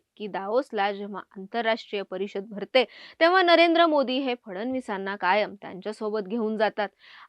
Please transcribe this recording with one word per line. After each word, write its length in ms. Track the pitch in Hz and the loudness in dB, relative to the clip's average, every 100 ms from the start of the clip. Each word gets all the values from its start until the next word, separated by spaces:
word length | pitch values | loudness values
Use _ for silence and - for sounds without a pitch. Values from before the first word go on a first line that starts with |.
| _ - | _ -14
की 100 | 208 | -8
दाओसला 640 | 185 196 240 294 214 202 | -8 -2 -2 -2 -2 -2
जेव्हा 300 | 202 202 190 - 196 | -4 -8 -10 -12 -16
आंतरराष्ट्रीय 640 | 190 233 226 226 - 202 | -8 -4 -2 -2 -4 -10
परिषद 440 | 190 185 196 196 214 | -8 -6 -6 -6 -8
भरते, 340 | 202 - 254 233 - - - | -10 0 2 2 -4 -14 2
तेव्हा 220 | 330 381 | 4 4
नरेंद्र 440 | 349 330 339 330 339 | 6 6 6 6 4
मोदी 320 | 294 247 254 | 4 2 -2
हे 140 | 269 247 214 | -2 -6 -8
फडणवीसांना 680 | 185 247 262 240 196 196 202 | -8 -4 -6 -6 -6 -6 -2
कायम 400 | 180 208 196 202 | 2 2 0 -6
त्यांच्यासोबत 600 | - 180 202 220 214 214 | -14 -10 -10 -6 -4 -4
घेऊन 360 | 185 233 214 214 | -4 -4 -2 0
जातात. 320 | 208 214 202 _ - - | 0 0 -6 _ -20 -16